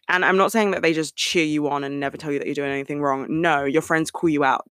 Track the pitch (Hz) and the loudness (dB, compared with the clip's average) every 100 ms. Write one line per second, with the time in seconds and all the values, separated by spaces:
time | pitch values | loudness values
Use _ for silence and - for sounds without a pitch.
0 | - 180 156 190 196 226 208 180 165 160 | -2 2 4 4 4 2 2 2 2 0
1 | 151 - - 185 156 151 147 143 139 143 | -2 -4 -2 0 0 0 0 -2 -4 -4
2 | 139 143 156 143 - 139 143 139 139 147 | -6 -6 -6 -4 -4 -4 -4 -4 -6 -4
3 | 147 135 131 156 170 147 139 147 156 160 | -2 -2 -2 0 2 2 2 0 2 0
4 | 160 - 175 147 139 127 - | 0 -2 0 2 2 0 -2